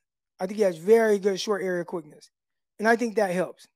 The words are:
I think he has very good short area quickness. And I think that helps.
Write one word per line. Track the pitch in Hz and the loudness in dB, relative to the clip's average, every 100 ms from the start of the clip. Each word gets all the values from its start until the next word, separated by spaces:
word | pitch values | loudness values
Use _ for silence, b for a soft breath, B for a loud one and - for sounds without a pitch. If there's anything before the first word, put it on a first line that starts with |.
| _ _ _ _ | _ _ _ _
I | 190 | -10
think | 208 | -2
he | |
has | 196 160 | -2 -2
very | 175 226 220 208 | 4 4 6 2
good | 196 185 | 0 -4
short | 220 202 | -4 -4
area | 185 180 170 | -2 -4 -4
quickness. | 175 151 147 _ _ _ _ _ _ | -10 -12 -20 _ _ _ _ _ _
And | 214 | 0
I | 233 | 0
think | 233 208 | 0 -2
that | 196 | 0
helps. | 180 151 - - | -2 -4 -8 -20